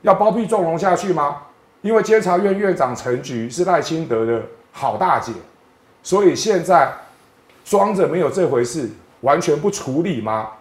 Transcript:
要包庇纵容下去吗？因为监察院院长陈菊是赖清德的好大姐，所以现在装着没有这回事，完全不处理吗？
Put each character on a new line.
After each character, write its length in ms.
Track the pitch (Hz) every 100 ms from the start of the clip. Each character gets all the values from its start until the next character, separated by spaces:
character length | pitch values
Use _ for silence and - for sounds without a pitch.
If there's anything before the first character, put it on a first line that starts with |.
要 120 | -
包 160 | 185 208
庇 160 | 220 208
纵 160 | 214
容 160 | 170 165
下 160 | 190
去 200 | 175 202
吗？ 240 | 165 143 143 - _ _ _
因 140 | 202 220
为 80 |
监 180 | 214 220
察 160 | 190 180
院 200 | 202 190
院 180 | 202 175
长 180 | 131
陈 280 | 117 127 123
菊 260 | - 120 117
是 140 | 120
赖 180 | 180 170
清 240 | 135 165 151
德 200 | 113 113
的 160 | 113 110 - _
好 240 | - 127 107
大 220 | - 131
姐， 120 | 117 110 - _ _ _ _ _
所 220 | - 185 196
以 100 | 131
现 260 | 220 190
在 300 | 160 123 135 - - _ _ _ _ _
装 320 | - 202 202 196
着 100 | -
没 120 | 165
有 100 | 160
这 160 | 185 165
回 200 | 127 120
事， 240 | 160 117 - - _
完 180 | 131 151
全 180 | 175 147
不 140 | 196
处 300 | 196 - 135
理 180 | 185 135
吗？ 300 | 107 110 110 -